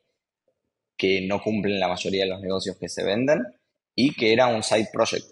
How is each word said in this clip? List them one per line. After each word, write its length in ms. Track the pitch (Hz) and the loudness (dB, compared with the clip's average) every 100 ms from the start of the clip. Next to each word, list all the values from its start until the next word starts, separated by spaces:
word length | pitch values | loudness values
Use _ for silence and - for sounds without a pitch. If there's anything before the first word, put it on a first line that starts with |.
| _ _ _ _ _ _ _ _ _ - | _ _ _ _ _ _ _ _ _ -2
que 300 | 95 95 95 | 0 0 0
no 160 | 101 | -2
cumplen 360 | 110 110 101 101 | -2 -2 0 0
la 100 | 90 | -2
mayoría 360 | 90 90 95 | -2 -2 0
de 60 | 95 | 0
los 100 | 95 | -2
negocios 380 | 92 95 95 - | -4 -4 -4 -8
que 100 | 87 | -8
se 160 | - | -4
venden, 380 | 92 107 135 156 - - _ _ _ | -2 0 2 0 -2 -12 _ _ _
y 200 | - 139 | 0 0
que 180 | - 113 | 2 2
era 140 | 113 127 | 4 4
un 160 | 113 | 2
side 260 | - 110 104 | 0 0 0
project. 360 | 110 110 90 - | 0 0 -2 -8